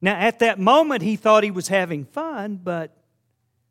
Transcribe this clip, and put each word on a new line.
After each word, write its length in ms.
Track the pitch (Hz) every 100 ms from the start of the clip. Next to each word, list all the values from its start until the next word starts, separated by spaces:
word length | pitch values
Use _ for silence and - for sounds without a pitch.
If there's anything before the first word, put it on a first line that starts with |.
Now, 160 | 185 196
at 240 | 214 226
that 180 | 233 196
moment, 440 | 190 285 320 254
he 160 | 175 214
thought 260 | 220 214
he 80 | 208
was 160 | 180 -
having 380 | 196 180 151 135
fun, 520 | - 320 269 208 196
but 380 | 180 170 156 _ _ _ _ _ _ _ _